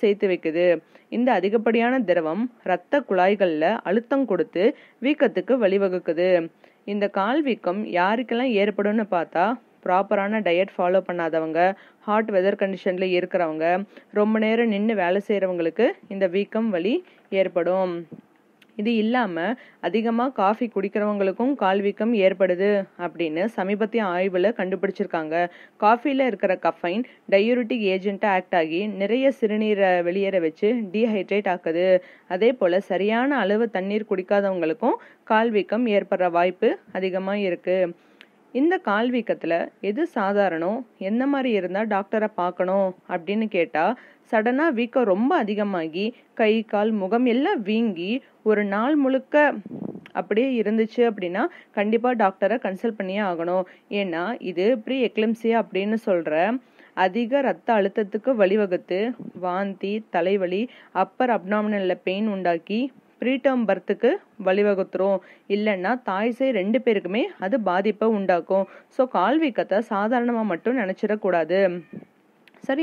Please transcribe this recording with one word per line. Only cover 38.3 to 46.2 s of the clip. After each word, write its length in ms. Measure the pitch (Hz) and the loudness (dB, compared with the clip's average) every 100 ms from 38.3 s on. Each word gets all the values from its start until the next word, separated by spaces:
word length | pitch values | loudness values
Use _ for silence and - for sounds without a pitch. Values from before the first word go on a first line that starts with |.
| _ _ 247 | _ _ 0
இந்த 140 | 311 370 294 | 0 0 0
கால் 220 | 208 247 | 0 0
வீக்கத்துல 420 | 247 226 165 160 170 - - 202 | -2 -2 -4 -2 -2 -4 -6 -6
எது 120 | 214 330 247 | -4 -4 -2
சாதாரணம், 640 | 196 202 196 160 170 233 247 - 190 | 0 2 0 0 -2 -4 -8 -10 -4
எந்த 120 | 233 269 | -2 0
மாதிரி 160 | 285 262 208 | 0 0 0
இருந்தா 240 | 180 185 220 | -2 -4 -2
டாக்டரை 360 | 196 202 220 214 196 | -2 -2 -2 -2 -2
பார்க்கணும் 480 | 180 180 185 196 190 180 - | -4 -2 0 0 0 -4 -8
அப்படின்னு 340 | 180 165 214 220 | -8 -4 -4 -2
கேட்டா, 300 | 190 165 151 175 254 - _ _ | -2 0 0 0 -2 -10 _ _
சடனா 360 | 226 220 262 330 226 | 0 0 2 0 0
வீக்கம் 300 | 240 262 233 | 0 0 2
ரொம்ப 200 | 185 254 359 | 2 2 0
அதிகமாகி 600 | 208 208 208 185 160 160 214 - | 0 -2 -2 -4 -4 -4 -6 -8